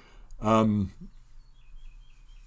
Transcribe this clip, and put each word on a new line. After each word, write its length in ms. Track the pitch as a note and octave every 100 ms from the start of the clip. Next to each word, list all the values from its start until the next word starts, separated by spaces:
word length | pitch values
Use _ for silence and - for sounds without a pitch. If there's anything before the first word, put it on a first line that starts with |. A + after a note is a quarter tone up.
| - - - -
Um, 500 | G#2+ A2 A2+ G#2 F#2+ - - - - - - - - - - - - - - -